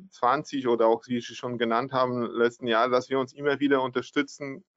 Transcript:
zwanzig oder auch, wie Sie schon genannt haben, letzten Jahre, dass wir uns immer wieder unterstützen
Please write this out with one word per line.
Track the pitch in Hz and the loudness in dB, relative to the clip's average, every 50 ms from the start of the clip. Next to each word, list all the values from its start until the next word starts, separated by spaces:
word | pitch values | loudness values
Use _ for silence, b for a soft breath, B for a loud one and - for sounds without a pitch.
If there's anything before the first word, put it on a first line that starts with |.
| 95 95 | -8 -16
zwanzig | - - - 120 131 147 151 - 143 139 131 120 | -6 -2 0 2 2 0 -2 -6 -6 -2 0 0
oder | 120 113 113 | 2 4 4
auch, | 113 117 113 - - | 4 4 2 0 -4
wie | 123 120 | -6 -6
Sie | 120 - 117 | -6 -8 -10
schon | - - 123 123 120 | -10 -8 -6 -4 -4
genannt | 120 113 113 117 131 135 | -2 0 0 -2 -2 -2
haben, | 139 131 127 127 123 123 | 0 0 0 0 -2 -4
letzten | 117 101 - 117 117 117 120 - 131 | -4 -4 0 0 0 0 0 -2 -2
Jahre, | 120 113 110 120 123 | 0 2 2 4 4
dass | 123 123 123 - | 2 0 0 0
wir | 131 135 | -2 -2
uns | 131 131 | -2 -4
immer | - 143 143 147 139 135 | -6 -4 -2 -2 0 0
wieder | 143 139 139 135 | 2 2 2 2
unterstützen | 131 131 131 127 120 - - 147 143 139 - - 143 139 135 135 - _ _ | 2 0 -2 -4 -6 -2 -2 -2 -2 -2 -6 -12 -12 -12 -12 -14 -18 _ _